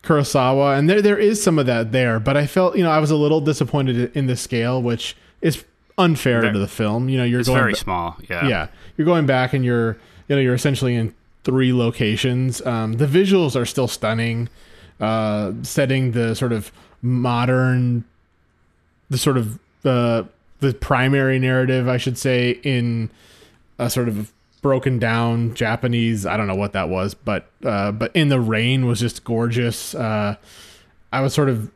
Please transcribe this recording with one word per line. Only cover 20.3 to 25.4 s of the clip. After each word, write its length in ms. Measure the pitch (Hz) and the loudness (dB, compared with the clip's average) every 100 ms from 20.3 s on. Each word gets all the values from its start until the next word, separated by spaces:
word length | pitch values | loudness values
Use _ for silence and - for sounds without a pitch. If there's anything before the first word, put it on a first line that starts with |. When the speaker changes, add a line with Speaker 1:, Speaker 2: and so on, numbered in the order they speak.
| _ _ - | _ _ -4
Speaker 1:
the 140 | 139 | -4
primary 680 | - - 131 131 139 131 131 | -2 0 2 2 2 2 0
narrative, 480 | 131 131 131 131 123 | 2 2 2 0 0
I 80 | 127 | -2
should 200 | 131 123 | -2 -2
say, 420 | 135 123 123 120 | 0 2 0 -2
in 460 | 143 123 120 117 110 _ - - - _ _ - | -2 0 0 -2 -6 _ -20 -20 -20 _ _ -6
a 120 | 120 | -4
sort 180 | 131 120 | -2 -2
of 240 | 104 107 _ _ _ | -2 -6 _ _ _
broken 360 | 143 131 131 123 | 0 2 0 0
down 560 | 113 117 117 117 | 0 0 0 0